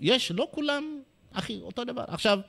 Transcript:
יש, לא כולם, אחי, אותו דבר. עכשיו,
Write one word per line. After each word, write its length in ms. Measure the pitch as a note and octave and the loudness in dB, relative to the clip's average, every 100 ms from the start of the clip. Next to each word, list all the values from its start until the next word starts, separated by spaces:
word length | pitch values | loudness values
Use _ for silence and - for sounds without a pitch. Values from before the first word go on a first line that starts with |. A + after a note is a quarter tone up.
יש, 300 | D3+ B3 - | 4 4 2
לא 160 | E3+ D4+ | 0 -2
כולם, 320 | - D4 C#4+ D#4 D4 C4 _ _ | 0 0 0 -2 -8 -14 _ _
אחי, 260 | - - G#3 | -6 -6 -6
אותו 220 | E3+ F#3+ | -8 -8
דבר. 200 | A#3+ B3 - | -6 -6 -6
עכשיו, 320 | - A3 G3+ | 0 4 4